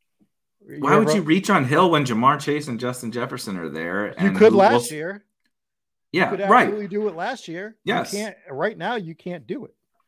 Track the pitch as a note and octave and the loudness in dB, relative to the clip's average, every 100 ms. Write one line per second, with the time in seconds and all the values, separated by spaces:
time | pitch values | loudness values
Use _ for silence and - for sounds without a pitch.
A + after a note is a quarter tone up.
0 | _ _ _ _ _ _ - D3 C#3+ G3 | _ _ _ _ _ _ -18 -4 2 4
1 | G#3 F#3+ D3+ F3+ G3 F#3 B2+ D3+ F#3 D#3 | 4 2 2 2 2 2 2 4 4 4
2 | B2+ A2 B2+ C#3+ D3 D3 D3 A2+ B2 B2+ | 2 2 2 2 0 -4 -4 -6 -6 -6
3 | A#2 A#2+ B2 C3 - F#2+ D#2+ D2+ E2+ F#2+ | -8 -6 -8 -8 -8 -8 -8 -8 -6 -4
4 | G#2 - F#3+ F#3+ A3 G3+ G3 B2 - D#3 | -6 0 0 6 6 8 6 4 -2 -8
5 | E3 G3+ _ _ _ _ _ _ _ _ | -10 -12 _ _ _ _ _ _ _ _
6 | _ E3+ - G3 G3 A#3 - G#3 G3+ G#3 | _ -2 -2 0 4 4 4 -2 -6 -4
7 | G#3+ E3 G3+ C4 - E3 G#3+ - - A#3 | -4 -6 -8 -8 -12 -12 -14 -10 -4 -4
8 | - G#3 G#3+ - - C3+ G3 F3 F3+ A#3+ | -4 -6 -8 -12 -12 -6 -4 -4 -6 -6
9 | E3 D#3+ F3+ F3 A2+ D4 - _ _ _ | -8 -12 -12 -12 -10 -12 -14 _ _ _